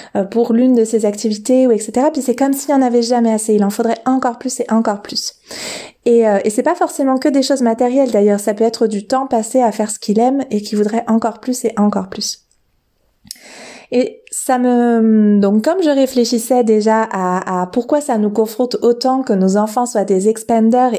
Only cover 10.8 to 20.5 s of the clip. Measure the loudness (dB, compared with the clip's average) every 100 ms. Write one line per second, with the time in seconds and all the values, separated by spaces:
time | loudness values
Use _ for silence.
10.8 | -2 -2 0 0 0 -4 -6 -4 -4 0
11.8 | 0 -2 -6 -8 -10 -10 _ _ _ _
12.8 | _ _ _ _ -20 -20 -20 -20 -20 -20
13.8 | -4 -2 -2 -4 -14 -8 -2 0 2 2
14.8 | 2 2 4 4 4 4 2 2 0 0
15.8 | 2 2 2 2 0 0 0 2 2 2
16.8 | 2 0 0 -2 -2 -2 -2 -4 -4 -4
17.8 | -2 -2 0 -2 0 0 -2 -2 -4 0
18.8 | 0 0 0 -2 0 0 2 2 0 -2
19.8 | -2 -2 0 0 0 0 0